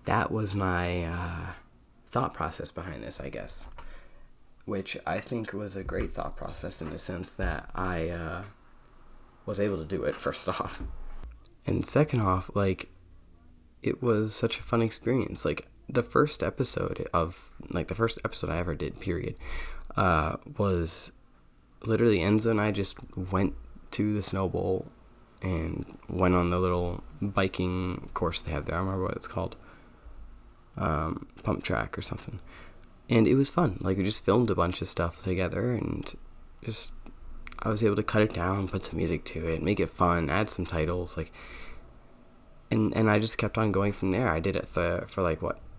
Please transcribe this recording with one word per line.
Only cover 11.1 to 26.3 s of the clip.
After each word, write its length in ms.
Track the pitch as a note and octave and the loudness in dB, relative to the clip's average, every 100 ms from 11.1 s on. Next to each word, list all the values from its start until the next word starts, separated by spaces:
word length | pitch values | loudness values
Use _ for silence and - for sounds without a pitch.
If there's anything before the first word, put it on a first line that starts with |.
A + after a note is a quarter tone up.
| - - - - - | -8 -10 -14 -20 -10
And 220 | - - - | -2 0 2
second 360 | C#3 D3+ B2 | 4 4 4
off, 280 | G2+ F#2 - G2+ | 4 2 0 0
like, 340 | G2 F#2 - - - - - - - - - - | 2 2 -4 -16 -20 -20 -20 -20 -20 -20 -20 -6
it 180 | - - | -2 0
was 320 | B2 G#2+ A2 | 2 4 2
such 240 | - A2+ - | 0 0 -2
a 60 | |
fun 180 | - A#2 | 0 2
experience. 640 | A2+ - - C3 - - D#2 | 2 0 0 0 0 0 -2
Like, 220 | D#2 - - - | -2 -6 -20 -4
the 140 | C3+ | -2
first 400 | - - D3+ - | 2 4 4 4
episode 640 | - - B2+ - F2+ - - | -2 0 0 2 -2 -2 0
of, 400 | F2 E2 - - - - | 2 2 -2 -14 -14 -6
like, 180 | F2+ - | -4 -2
the 60 | |
first 240 | G2 A2+ - - | 0 0 0 -4
episode 240 | - E2 | -4 -2
I 80 | D#2+ | -2
ever 160 | F2 | -2
did, 260 | D2 D2 - | -2 -4 -4
period, 360 | - E2+ - - - - - - - - | -2 -2 -2 -6 -6 -6 -6 -8 -6 2
uh, 420 | F#2+ D#2+ D2+ - - D3 | 4 4 2 -2 -8 0
was 540 | G2+ F2+ E2 - - - - - - - - - | 2 2 0 -2 -6 -10 -20 -20 -20 -20 -20 -12
literally 340 | G#2+ A2 A#2 G2+ | 0 4 6 6
Enzo 320 | F#2 G#2+ A2+ | 6 4 4
and 100 | G#2+ | 4
I 120 | G#2+ | 2
just 260 | G2 F#2+ - - - | 2 -2 -4 -10 -8
went 380 | F#2 F#2+ G2+ - - - - | -2 2 2 0 -12 -16 -12
to 200 | - G#2 | -2 2
the 120 | G#2+ | 2
Snow 260 | G2 G2 F#2 | 0 0 0
Bowl 380 | F2 F#2 F#2 - - - - - - | 0 0 0 -2 -14 -20 -20 -20 -8
and 560 | F#2 E2+ E2 E2 - - - | -2 -2 -2 -4 -8 -12 -6
went 240 | F2 F#2 | 2 6